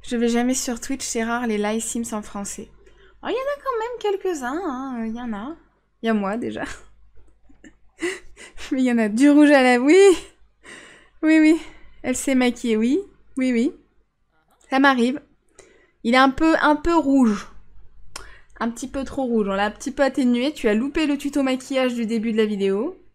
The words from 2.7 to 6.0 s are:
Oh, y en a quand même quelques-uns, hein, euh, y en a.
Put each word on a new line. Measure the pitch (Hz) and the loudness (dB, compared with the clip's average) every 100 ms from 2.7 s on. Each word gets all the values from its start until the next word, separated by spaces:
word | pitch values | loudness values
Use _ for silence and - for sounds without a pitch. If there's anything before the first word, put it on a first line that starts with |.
| - - _ - _ | -20 -20 _ -20 _
Oh, | - | -8
y | |
en | |
a | 427 539 571 | -6 -4 -6
quand | - 480 | -6 -6
même | 453 480 | -6 -6
quelques-uns, | 415 392 381 330 247 302 | -4 -4 -4 -6 -6 -6
hein, | 381 247 269 240 | -6 -8 -8 -8
euh, | 226 | -8
y | 226 | -8
en | 247 | -8
a. | 208 240 330 _ _ _ _ | -10 -10 -14 _ _ _ _